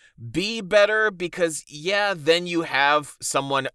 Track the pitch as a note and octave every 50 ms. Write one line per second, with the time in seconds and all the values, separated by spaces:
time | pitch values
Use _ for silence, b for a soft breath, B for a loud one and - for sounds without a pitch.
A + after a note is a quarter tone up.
0 | _ _ _ - A2+ A#2 A2+ E3 G3 G#3+ A3+ A3+ G3+ E3+ G#3 G#3 G3+ G#3 G#3+ A3
1 | A3 G#3+ F#3+ E3+ F3+ E3 - F#3 F3 E3 D3+ - - - D3 D3 D3+ F#3+ G3+ G3+
2 | G#3 G3+ F#3+ D#3+ C#3 D#3 E3 F3 F3+ F3 F3 E3 E3 - C3+ C3+ C#3 C#3+ D3+ D3+
3 | C#3+ - - _ - - - C#3 C#3 C#3 C#3 C3+ C3 C3 -